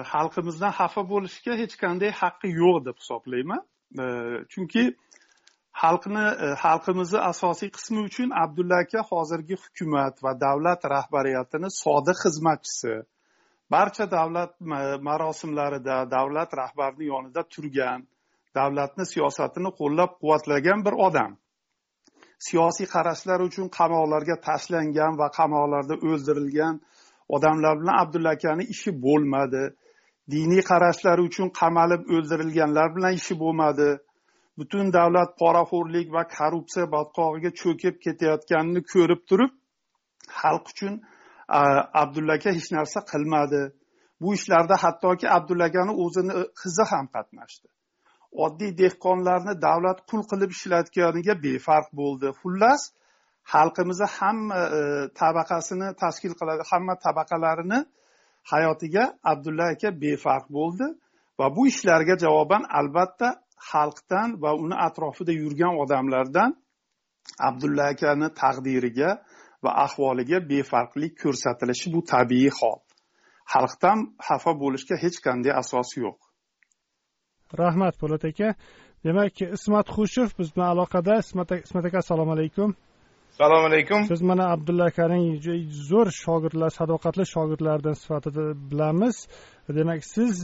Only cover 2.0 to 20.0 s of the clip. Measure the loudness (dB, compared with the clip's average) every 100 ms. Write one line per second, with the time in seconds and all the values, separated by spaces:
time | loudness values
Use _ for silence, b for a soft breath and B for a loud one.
2 | -2 -2 -4 -4 -4 4 4 4 0 -12
3 | -10 -10 -6 -6 -4 -6 -10 _ _ -8
4 | -6 -6 -6 -8 -10 -10 -4 0 0 -2
5 | b b b b b b _ 0 2 2
6 | -2 -2 -2 0 -4 0 0 0 0 -2
7 | 0 0 0 -2 -2 -2 -6 -10 -6 -4
8 | -4 -4 -4 -2 -2 -2 0 2 0 -4
9 | -4 -4 -4 -6 -8 -10 -12 -8 -2 0
10 | 0 -2 -6 -2 0 0 0 0 -2 -4
11 | -2 -2 -2 -2 -4 -8 -8 -4 0 2
12 | 2 0 0 0 0 0 -4 -8 -6 -6
13 | -10 _ _ _ _ _ -2 2 2 -2
14 | -2 0 0 -2 -6 -10 -10 -6 -4 -4
15 | -4 -4 -4 -6 -6 -4 -4 -4 -4 -4
16 | -2 0 0 -2 -6 -6 -8 -4 -6 -4
17 | -8 -8 -8 -10 -10 -10 -6 -4 -2 -4
18 | -12 _ _ _ _ -2 0 0 -4 -6
19 | -6 -2 -2 0 -4 -4 -6 -4 -2 2